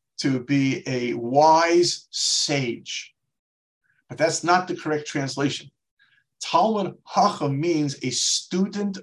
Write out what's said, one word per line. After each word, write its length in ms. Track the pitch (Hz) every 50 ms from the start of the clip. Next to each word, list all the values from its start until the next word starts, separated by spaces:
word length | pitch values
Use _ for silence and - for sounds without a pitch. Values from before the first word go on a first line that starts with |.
| _ _ _ -
to 220 | - 143 131 123
be 420 | - - 143 139 135 135 123 95 -
a 280 | 135 131 123 120 120 117
wise 920 | 117 117 120 131 143 151 160 160 160 170 170 170 175 175 - - - - _
sage. 1040 | - - - - - - - - 147 139 127 120 - - - - - - - - _ _ _ _ _ _ _ _ _ _ _ _ _ _ _ _ _ _ _ -
But 80 | 135
that's 280 | 139 151 165 156 - 160
not 240 | 170 175 185 180 -
the 80 | -
correct 300 | - - 156 151 147 -
translation. 640 | - - 143 135 131 - 139 143 139 - - - - _ _ _ _ _ _ _ _ _ _ _ _ _ -
Talmud 540 | - - - 190 196 220 220 202 190 160 - _ _ -
Chacham 480 | - 202 185 - - - 151 139 135 139
means 360 | 160 175 165 151 147 139 131 -
a 80 | - 127
student 880 | - - - - - - - - 180 185 196 - 190 202 202 202 - 147